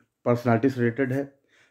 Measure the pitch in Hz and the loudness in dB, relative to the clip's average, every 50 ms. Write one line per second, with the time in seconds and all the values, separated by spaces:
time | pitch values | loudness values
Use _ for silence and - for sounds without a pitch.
0 | _ _ _ _ - 120 120 117 - 123 117 113 127 131 123 123 120 117 113 135 | _ _ _ _ -2 0 0 2 2 2 2 2 2 0 0 0 -2 -2 0 -2
1 | 139 123 131 139 139 - - _ _ _ _ _ _ _ | -4 -2 -4 -4 -6 -8 -12 _ _ _ _ _ _ _